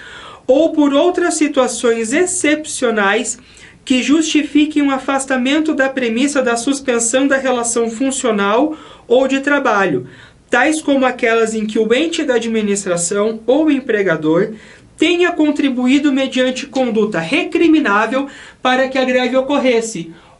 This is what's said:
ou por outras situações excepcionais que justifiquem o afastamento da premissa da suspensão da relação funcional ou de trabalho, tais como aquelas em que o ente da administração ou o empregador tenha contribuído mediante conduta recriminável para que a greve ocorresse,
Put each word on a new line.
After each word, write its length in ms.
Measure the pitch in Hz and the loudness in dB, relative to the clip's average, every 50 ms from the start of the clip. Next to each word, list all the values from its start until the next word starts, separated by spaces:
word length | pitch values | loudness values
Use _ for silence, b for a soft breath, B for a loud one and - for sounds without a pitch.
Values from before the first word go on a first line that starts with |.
| B B B B B B B B B | B B B B B B B B B
ou 240 | - 254 294 320 320 | 2 4 4 4 2
por 220 | 311 311 294 285 269 | 2 2 2 2 2
outras 400 | 285 330 349 349 330 339 339 311 | 2 2 2 2 0 -2 -2 0
situações 800 | - 302 285 294 269 254 233 - - - 240 226 226 226 220 254 | 0 -2 0 2 0 0 0 -2 -2 0 0 0 0 -2 -2 0
excepcionais 1200 | 320 359 349 - - - 302 208 202 - - - - 262 233 220 214 202 196 202 220 254 - - B B B B B B B B B _ | 0 0 -2 -2 -2 0 0 0 -2 -4 -8 -6 -4 -2 -2 0 0 0 2 0 0 -2 -4 -8 B B B B B B B B B _
que 180 | - 262 254 | -2 0 0
justifiquem 840 | 226 208 285 330 311 - - 302 285 - - 294 302 294 302 294 294 | 2 2 2 2 2 2 0 0 -2 0 2 2 2 2 0 0 0
o 80 | 277 | 0
afastamento 800 | 269 262 - - 269 269 269 - 269 254 240 262 285 320 311 320 311 | 0 -2 -2 -2 -2 -2 -2 -2 -2 -2 0 0 0 0 0 0 0
da 160 | 269 269 269 | 0 0 0
premissa 520 | 269 262 254 233 220 226 285 277 - 277 | 0 -2 -2 -2 0 0 0 0 0 0
da 140 | 240 233 233 | 0 0 -2
suspensão 720 | 233 - 285 269 - - - 240 233 226 - - 262 277 | -2 -2 -2 -4 -2 -2 -2 -2 -2 -2 0 0 0 2
da 80 | 277 269 | 2 2
relação 560 | 269 262 262 254 247 233 233 - 233 233 226 | 0 0 0 -2 -2 -2 -2 -2 -2 -2 -2
funcional 840 | 226 220 269 269 262 - - 240 220 202 202 202 208 233 294 311 311 B B B B B B | -2 -2 -2 -2 -2 -2 -2 -2 0 0 0 2 2 2 0 0 -2 B B B B B B
ou 220 | - 233 262 269 | 0 2 2 4
de 140 | 262 269 269 | 2 0 0
trabalho, 640 | 277 277 285 285 277 247 214 202 196 185 147 123 127 B B B B B B B _ _ | 0 0 0 2 2 2 2 2 0 0 -2 -4 -6 B B B B B B B _ _
tais 320 | - 240 262 311 311 311 | 0 2 2 2 0 0
como 240 | - - 277 262 254 | 0 0 2 2 2
aquelas 480 | 254 247 247 254 226 226 226 226 220 220 | 0 0 0 0 0 2 2 0 0 -2
em 120 | 220 214 | -4 -6
que 120 | 214 - | -2 -2
o 160 | 233 220 214 233 | -2 0 2 2
ente 300 | 262 320 330 - - 311 | 2 2 0 -2 -2 -2
da 120 | 285 247 | 0 0
administração 1080 | 233 226 233 226 220 214 202 202 196 - 190 175 170 175 - 208 202 208 226 220 220 - | 0 0 0 -2 -2 0 0 -2 -2 -2 -2 -2 -2 -2 -2 -2 0 0 -2 -2 -4 -2
ou 200 | - 254 302 320 | 0 2 2 2
o 60 | 311 | 2
empregador 840 | 285 262 254 - 220 208 196 180 160 156 156 156 160 175 202 220 B B B B B B B - - | 0 0 0 -2 -2 0 2 0 0 0 0 0 2 2 0 -2 B B B B B B B -20 -4
tenha 360 | - 311 339 349 349 359 339 339 | -2 0 0 2 2 0 0 2
contribuído 760 | - 302 302 285 294 285 269 247 247 247 254 262 285 277 294 | 2 0 0 2 0 0 0 0 0 2 2 2 2 2 2
mediante 560 | 262 269 269 262 - 254 254 254 254 - - | 0 0 -2 -2 0 0 0 0 -2 -4 -8
conduta 520 | - - 269 254 240 208 220 208 - - 165 | -6 -4 -2 -2 0 0 0 0 0 -2 -4
recriminável 1080 | 165 - 262 330 359 - - 330 339 320 311 302 254 214 202 208 220 220 262 269 285 277 B B B B B B | -4 -2 -2 -2 -2 -2 0 2 4 4 4 4 4 2 2 2 0 0 0 -4 -4 -4 B B B B B B
para 260 | - 254 254 254 262 | -2 0 2 2 0
que 100 | 262 262 | 0 0
a 60 | 269 254 | 0 0
greve 320 | 254 254 254 254 247 247 | 2 0 0 0 2 0
ocorresse, 800 | 262 262 269 285 262 226 262 240 226 220 - - 175 160 165 B B B B B B | 0 0 0 0 0 2 2 2 2 0 -2 -8 -10 -12 -12 B B B B B B